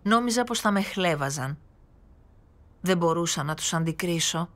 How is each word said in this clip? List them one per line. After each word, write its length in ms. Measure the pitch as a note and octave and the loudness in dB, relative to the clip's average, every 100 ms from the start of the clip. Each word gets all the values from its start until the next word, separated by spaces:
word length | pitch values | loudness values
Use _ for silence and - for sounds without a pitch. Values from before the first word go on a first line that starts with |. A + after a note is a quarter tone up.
νόμιζα 420 | G3+ A3+ A#3+ A3+ | 4 2 2 0
πως 160 | A#3+ A#3 | 0 0
θα 100 | - | 2
με 120 | G3 | 2
χλέβαζαν. 760 | F#3+ - F3+ D3+ C#3 D3 C3 D3+ - - - - - - - - - - - - | 0 0 0 2 -2 -2 -6 -8 -14 -20 -20 -20 -20 -20 -20 -20 -20 -20 -20 -6
Δεν 160 | F3+ F3+ | 0 2
μπορούσα 460 | E3+ E3 E3+ - | 2 2 -2 -2
να 120 | D3 | -4
τους 200 | D#3 - | -4 -2
αντικρίσω. 720 | E3 E3 D#3+ F3+ E3+ - E3+ F3 | 0 -2 -2 -2 0 0 -2 -6